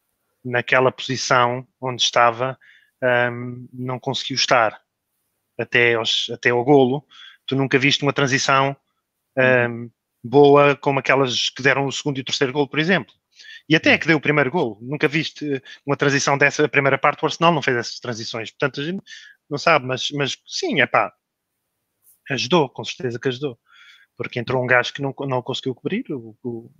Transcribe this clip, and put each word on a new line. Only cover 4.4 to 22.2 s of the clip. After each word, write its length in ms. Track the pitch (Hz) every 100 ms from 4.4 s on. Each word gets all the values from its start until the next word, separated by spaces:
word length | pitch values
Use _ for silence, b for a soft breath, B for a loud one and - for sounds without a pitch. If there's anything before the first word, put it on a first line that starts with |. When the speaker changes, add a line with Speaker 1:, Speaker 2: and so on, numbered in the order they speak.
| - 127 110 - _ _ _ _ _ _ _ -
Speaker 1:
até 380 | 113 127 120 117
aos, 340 | 113 - -
até 180 | 117 123
ao 120 | 120
golo. 420 | 123 143 127 143 - B B B -
Tu 80 |
nunca 240 | 135 135 139
viste 260 | 139 -
uma 100 | 143
transição, 640 | 139 139 131 - 135 135 139 _ _ _ _ _ 135
Speaker 2:
Uhum. 60 |
Speaker 1:
ahm, 460 | 127 127 120 117 120 _ _ _
boa 500 | 117 139 143 143 143 135
como 220 | 147 135
aquelas 500 | - 135 131 110 -
que 120 | -
deram 240 | 135 131 139
o 60 |
segundo 260 | - 147 135
e 40 |
o 20 |
terceiro 300 | 123 - 135
golo, 140 | 143 139
por 100 | 143
exemplo. 340 | 160 180 107 _ _ B B B -
E 80 | 156
até 160 | 302
Speaker 3:
Uhum. 60 | 220
Speaker 1:
que 80 | 151
deu 100 | 156
o 40 |
primeiro 280 | 139 147 131
golo. 280 | 175 127 104
Nunca 260 | 120 147 147
viste, 480 | 156 - - 151 135
eh, 60 | - B 139
uma 120 | 135
transição 400 | 143 135 151 139
dessa, 260 | 143 - 147
a 40 |
primeira 280 | 139 139 135
parte, 240 | 147 -
o 20 | 151
Arsenal 260 | - 170
não 80 | 156
fez 140 | 139 120
essas 220 | 110 -
transições. 520 | 123 110 113 117 107
Portanto, 280 | - 143 143
a 40 | 147
gente 180 | 196 - B B B -
não 80 | 143
sabe, 280 | 170 151 127
mas, 240 | 127 -
mas 260 | 143 131 - -
sim, 320 | - 370 180
é 60 | 120
pá, 260 | 123 98 - _ _ _ _ _ _ _ _ _ _